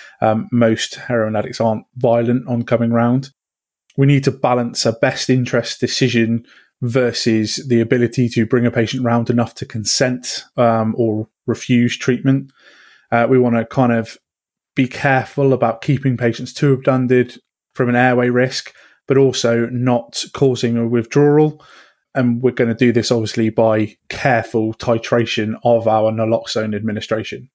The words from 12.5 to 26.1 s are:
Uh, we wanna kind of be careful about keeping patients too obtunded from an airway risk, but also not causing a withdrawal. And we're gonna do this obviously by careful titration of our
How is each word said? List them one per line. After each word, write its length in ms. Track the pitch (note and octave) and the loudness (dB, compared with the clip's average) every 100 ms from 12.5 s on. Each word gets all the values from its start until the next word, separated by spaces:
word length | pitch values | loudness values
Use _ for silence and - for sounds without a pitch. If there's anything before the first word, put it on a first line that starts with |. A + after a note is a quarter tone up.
| _ _ - _ _ _ | _ _ -20 _ _ _
Uh, 160 | A#2 A#2 | 0 4
we 80 | B2+ | 4
wanna 260 | B2 A#2 | 4 0
kind 280 | A2+ C#3 A#2+ | 0 0 2
of 260 | A#2 A2 - _ _ _ _ _ | 0 -4 -12 _ _ _ _ _
be 120 | - B2+ | -4 -4
careful 680 | - C#3+ C3 - - C#3 | -2 0 0 0 0 0
about 260 | B2 A#2 - | 2 0 -2
keeping 380 | - C3+ C3+ A#2+ | -2 -2 0 0
patients 340 | A#2+ A2+ B2 | -2 -4 -8
too 220 | - D3 | -2 0
obtunded 680 | C3+ C#3 C3 B2 B2 B2 - _ _ _ | 2 0 0 2 2 0 -6 _ _ _
from 140 | - B2 | -4 0
an 80 | A#2+ | 2
airway 320 | B2+ B2 B2 | 2 2 2
risk, 460 | B2 C3 - - - - _ - | 2 0 -4 -12 -18 -20 _ 0
but 100 | C3+ | 4
also 500 | C3+ A#2+ A#2 A#2 A#2 | 4 2 0 0 -2
not 540 | B2 B2+ A#2+ - - - | -2 0 0 -2 -10 -10
causing 420 | - C3+ B2 A#2+ A#2 | 0 0 2 0 0
a 100 | A#2 | 0
withdrawal. 800 | A#2+ A2+ C#3+ D3 D3+ D#3 D3+ - - _ _ _ | -2 0 2 4 4 2 -2 -16 -20 _ _ _
And 280 | C#3 B2 A#2+ | -2 -2 0
we're 80 | B2+ | 0
gonna 240 | B2 A#2 | 0 -2
do 180 | A2+ B2 | 2 2
this 180 | A#2 - | 2 0
obviously 380 | A#2+ A2 - A2+ | 0 -2 -2 -2
by 480 | A2 A2+ G#2+ G#2 - - | 2 2 2 -2 -8 -14
careful 640 | - C#3+ A#2 - A2+ A2 | -4 0 0 0 -2 -4
titration 800 | - B2+ A2+ - A#2+ A2+ - G#2+ A2 | -4 -2 -2 0 -2 0 -2 -4 -2
of 240 | B2 A#2 G#2+ | 0 2 2
our 240 | A2 A2 | 2 0